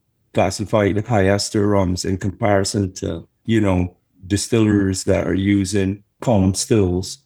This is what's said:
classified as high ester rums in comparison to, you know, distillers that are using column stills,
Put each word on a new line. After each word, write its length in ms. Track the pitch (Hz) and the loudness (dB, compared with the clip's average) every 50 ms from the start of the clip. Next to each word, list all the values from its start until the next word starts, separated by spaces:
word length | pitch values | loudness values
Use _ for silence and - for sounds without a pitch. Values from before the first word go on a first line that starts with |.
| _ _ _ _ _ _ - | _ _ _ _ _ _ -2
classified 640 | 113 98 92 - - 104 - - 107 104 98 104 104 | 0 0 0 0 -4 -4 -2 0 2 2 2 0 -2
as 80 | 104 - | -2 0
high 200 | 120 104 95 95 | 0 2 2 2
ester 380 | 101 101 - - - 110 101 104 | 2 0 0 -2 -2 0 0 2
rums 380 | 101 98 95 90 90 90 - | 2 0 0 0 -2 -4 -4
in 120 | 90 95 92 | -4 -4 -4
comparison 760 | - 95 - - 113 104 101 98 98 - - 107 98 92 92 | -4 -6 -6 -2 0 0 2 0 0 0 -2 -2 -2 -2 -4
to, 340 | - 98 92 87 85 - - _ _ _ | -6 -8 -6 -6 -8 -12 -16 _ _ _
you 140 | - 113 110 | -2 0 2
know, 380 | 104 98 90 90 90 87 - _ _ _ _ _ - 90 | 2 2 2 0 0 -2 -6 _ _ _ _ _ -6 -4
distillers 760 | 101 101 - - 123 113 110 107 104 101 98 95 95 95 - | -2 -2 -2 0 0 2 4 4 4 2 2 0 -2 -2 -2
that 200 | - 95 90 87 - | 0 0 0 0 -2
are 60 | 87 | -2
using 720 | 92 98 101 101 101 98 90 98 101 95 95 101 104 - _ _ _ | 0 0 2 2 2 0 0 0 0 0 -2 -2 -6 -10 _ _ _
column 320 | - 135 113 98 95 95 95 | -2 0 2 4 4 2 2
stills, 640 | - - - 123 107 98 90 87 92 - - - - _ | 0 -2 0 2 2 2 2 0 -2 -4 -8 -12 -16 _